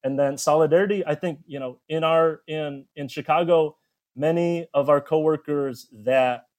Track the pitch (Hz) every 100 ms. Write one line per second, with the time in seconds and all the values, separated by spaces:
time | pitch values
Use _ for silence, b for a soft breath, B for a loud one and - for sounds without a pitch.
0 | 135 135 139 143 - 151 156 165 196 202
1 | 165 147 180 151 - 139 131 127 _ 156
2 | 160 165 165 151 - 156 151 139 139 -
3 | 143 - 135 156 170 170 156 - _ _
4 | _ - 147 170 170 170 165 143 139 143
5 | 139 160 156 151 - 147 139 120 - 113
6 | 107 131 127 120 _